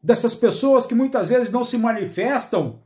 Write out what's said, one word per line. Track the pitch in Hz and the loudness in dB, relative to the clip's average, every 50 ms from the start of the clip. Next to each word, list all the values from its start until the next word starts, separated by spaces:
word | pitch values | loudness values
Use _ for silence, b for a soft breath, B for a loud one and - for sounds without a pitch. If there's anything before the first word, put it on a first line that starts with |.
Dessas | - - 233 226 - 226 220 | 2 2 2 2 2 -2 -2
pessoas | - - 220 - - - 277 269 254 240 | 2 0 0 0 2 2 4 4 4 2
que | - 240 | 2 0
muitas | 226 262 269 262 240 190 165 | 0 0 0 0 -2 0 2
vezes | 247 254 247 214 | 2 0 0 0
não | 196 247 240 | -2 -4 -4
se | 233 - 240 | -2 -2 -2
manifestam | 220 226 226 208 190 - - - 202 247 285 247 - - - 190 151 120 113 - _ | 0 0 -2 -2 -6 -8 -4 -4 -2 -2 -2 -4 -4 -2 -4 -4 -2 -4 -8 -14 _